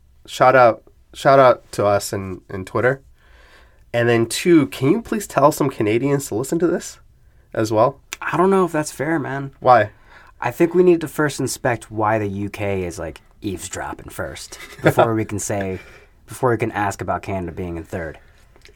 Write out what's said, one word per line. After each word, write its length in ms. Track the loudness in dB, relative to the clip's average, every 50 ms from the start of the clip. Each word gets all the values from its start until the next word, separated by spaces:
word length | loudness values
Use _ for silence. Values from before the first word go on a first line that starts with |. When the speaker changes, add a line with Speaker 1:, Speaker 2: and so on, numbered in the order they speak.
| _ _ _ _ _
Speaker 1:
shout 280 | -16 0 4 4 6 8
out, 280 | 8 6 6 4 2 -4 -16 _ _ _ _ -20
shout 240 | 0 4 6 6 8
out 300 | 8 6 6 4 -2 _ -6
to 140 | -2 0
us 260 | 2 2 0 0 -4 -6
in, 300 | -8 -8 -8 -10 -12 -12 _
in 140 | -12 -10 -10
Twitter. 380 | -6 -4 0 0 0 0 -2 -6 -16 -20 _ _ _ -20 -20 -20 _ _ -20 _ _ _ _ _ _ -2
And 160 | 0 2 2
then 180 | 4 2 2
two, 400 | 0 -2 -2 2 6 6 6 6 4
can 220 | -2 -2 0 2
you 120 | 2 0 0
please 240 | -4 -6 -6 -6
tell 260 | -4 -2 2 2 2 2
some 180 | 2 -2 -2
Canadians 580 | -2 -2 -2 0 0 0 0 0 -2 -2 -2 -4
to 60 | -6
listen 240 | -6 -4 -4 -2 -2
to 60 | 0
this 320 | 0 0 -2 -6 -10 -16 -18 _ _ _ _ _ _ _ _ _ _ -4
as 200 | -4 -2 0 2
well? 280 | 2 2 2 0 -4 _ _ -14 -10
Speaker 2:
I 160 | -8 -6 0
don't 140 | 0 2 2
know 140 | 4 2 2
if 80 | 0 0
that's 180 | -4 -4 -4
fair, 280 | -6 -6 -4 -4 -2 -4
man. 320 | -4 -6 -8 -8 -10 -10 -12 _
Speaker 1:
Why? 300 | 4 6 6 6 6 2 -4 _ _ _ -20 -20 -20 -20 _ _
Speaker 2:
I 100 | -8 -8
think 240 | 0 0 0 2 4
we 80 | 4 6
need 180 | 6 4 4 0
to 60 | -4
first 300 | -4 -2 -2 -2 -2 -4
inspect 500 | -6 -6 -6 -4 -2 -2 -2 -2 -6 -10 -6
why 260 | -2 0 0 0 0
the 80 | -2 -4
U 220 | -6 -6 -8 -8
K 340 | -8 -6 -6 -4 -4 -4 -4
is, 140 | -6 -8 -8
like, 200 | -10 -12 -12 -14 _ _ _ _
eavesdropping 680 | -8 -8 -8 -8 -10 -12 -12 -10 -10 -10 -12 -14 -16 -16
first 480 | -12 -10 -10 -10 -10 -14 -16 -18 -18 -18 -18 -20 -18 -2 -2
before 320 | 0 2 2 2 2 2
Speaker 1:
<laughs> 0 |
Speaker 2:
we 100 | -2 -4
can 140 | -4 -6 -8
say, 400 | -6 -6 -6 -6 -4 -6 -6 -8 -10 -16 -20 -20 -20 _ _ _ _
before 240 | -20 -8 -4 0 0
we 60 | 0
can 160 | 0 -2 -4 -4
ask 280 | -4 -4 -4 -6 -6
about 220 | -6 -6 -6 -6 -6
Canada 300 | -6 -8 -8 -8 -8 -8
being 240 | -10 -10 -8 -10
in 80 | -10 -10
third. 340 | -10 -10 -10 -8 -10 -12 -16 -20 _ _ _ _ _ _ _ _ -20 -20